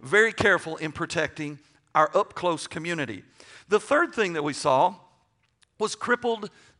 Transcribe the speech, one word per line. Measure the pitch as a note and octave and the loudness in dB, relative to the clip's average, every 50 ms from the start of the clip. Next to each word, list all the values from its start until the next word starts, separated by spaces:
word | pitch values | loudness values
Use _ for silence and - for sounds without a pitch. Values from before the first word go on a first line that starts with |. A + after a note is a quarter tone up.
very | - B2+ E3 G#3 A3 A3+ | -4 2 4 4 4 4
careful | G#3+ - A3+ G#3 F#3 E3 - D#3+ D#3+ - | 2 2 2 4 2 2 0 -4 -8 -8
in | D#3+ D#3 | -8 -8
protecting | C#3 - E3+ - - E3+ D#3 - - - D3+ D3 D3+ D3 _ _ _ _ _ _ - | -6 -8 -8 -4 -2 -2 -2 -2 -4 -8 -10 -10 -12 -14 _ _ _ _ _ _ 2
our | D3+ D#3 D3+ - | 2 2 4 2
up-close | F#3 G#3+ - - - F3+ F3 E3 D#3 - - | 0 0 -2 -4 -4 -2 -2 -2 -2 -4 -10
community. | - E3+ D#3+ E3+ F3 D#3+ C#3 A#2+ G#2 F#2 - _ _ - - - - - - - | -10 -8 -8 -6 -4 -4 -6 -6 -8 -12 -16 _ _ -20 -20 -20 -20 -20 -2 0
The | G3 G#3 | 0 0
third | - - C#4 D4+ F4 E4 - | 2 2 2 2 2 2 0
thing | A#3 G#3+ F3+ | -2 -2 -2
that | E3 D#3 D3 | -2 -2 -4
we | D3+ - | -4 -4
saw | - - D3 C3 C3+ E3 F#3 G3 - _ _ _ _ _ _ _ _ _ _ _ _ _ _ _ - | -2 2 2 4 4 4 2 0 -4 _ _ _ _ _ _ _ _ _ _ _ _ _ _ _ -6
was | G#3+ G#3 - | -6 -6 -6
crippled | - - A#3+ A#3+ - - A#3+ A3+ G#3+ G#3 - - _ _ _ _ | -4 -2 -2 -2 0 0 -2 -4 -4 -6 -12 -16 _ _ _ _